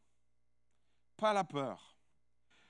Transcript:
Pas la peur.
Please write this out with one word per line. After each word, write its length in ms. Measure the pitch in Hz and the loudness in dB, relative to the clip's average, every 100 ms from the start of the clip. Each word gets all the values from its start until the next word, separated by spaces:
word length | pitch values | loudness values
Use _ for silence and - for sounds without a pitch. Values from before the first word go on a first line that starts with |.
| _ _ _ _ _ _ _ _ _ _ _ - | _ _ _ _ _ _ _ _ _ _ _ 0
Pas 160 | 214 | 2
la 100 | 202 | 2
peur. 540 | 180 143 135 92 - - _ _ _ _ _ - | 0 -2 -4 -6 -14 -20 _ _ _ _ _ -20